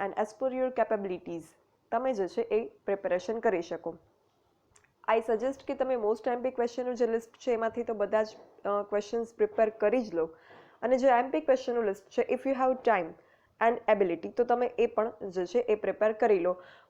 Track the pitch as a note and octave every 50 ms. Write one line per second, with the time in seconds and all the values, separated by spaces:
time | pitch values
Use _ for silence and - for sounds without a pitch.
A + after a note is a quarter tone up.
0 | G3 G3 - - A3 G#3+ - - C4+ C4 B3 B3+ B3+ B3+ B3+ A#3+ A3 - A3+ G3+
1 | G3 F#3+ F3+ F3 - F3 E3+ E3 - - _ _ _ _ _ _ _ _ A#3 A#3
2 | C4 C4 B3+ G3 F#3+ E3+ - A#3 A3+ - G#3+ A3 A#3+ - - _ _ G3+ G3 G3
3 | - F3 F3 F3+ - - A3 A3+ G#3+ A3+ F#3+ E3+ E3+ - F3 - - E3+ E3+ -
4 | _ _ _ _ _ _ _ _ _ _ _ _ _ _ _ _ _ _ _ _
5 | - - A3+ A3+ A3+ - A3+ G#3 A#3 C4+ C4+ - - - C4+ - C4 B3+ B3+ A#3+
6 | G#3 G#3 A3+ A3+ - C4 A#3+ B3 A#3+ B3+ - - A#3+ A#3+ - C4 B3 B3 B3 A3+
7 | B3 A3+ A3+ A3+ A3+ - - - - C4 A#3 A3 A3+ A3+ A3+ A#3+ A3+ A#3+ A3+ G3+
8 | G3+ G3 G#3+ A3 G#3+ G#3+ - - - - _ - - G3 G3+ G3+ G3+ G3+ G#3 G#3
9 | G#3 - A#3 A#3 A3+ A3+ - - G#3+ G#3 - - A3 G#3 G#3+ - A#3+ A#3+ B3 C4
10 | A3+ G#3+ E3 E3 D#3+ D#3+ - - - - - - - - - _ - A#3 C4 B3
11 | C4 C4+ A#3+ A#3+ B3+ C4 D#4+ D#4 D4+ - C4 B3+ - B3+ A#3+ A#3+ A3 G3+ G3 -
12 | - _ - B3 A#3 - B3+ B3+ - C4+ C4+ B3+ C4 C4 C4 B3+ - A#3+ G#3+ F#3
13 | E3+ D#3+ - - _ _ _ _ _ _ _ - G#3+ A#3 A#3+ A#3+ - - G#3+ G3
14 | G3 F3 E3+ E3 - G3+ - - A#3 A#3+ A#3+ A#3+ B3 - - - A#3 A3+ - G#3+
15 | A3 A3+ - - - G3 F3 F#3+ F3 F3 - B3 - - G#3+ G#3+ - G3 F#3+ -
16 | G#3 G#3+ G#3+ G#3+ B3 A3 G3+ F3+ E3+ F3+ F3+ F3+ - - - - _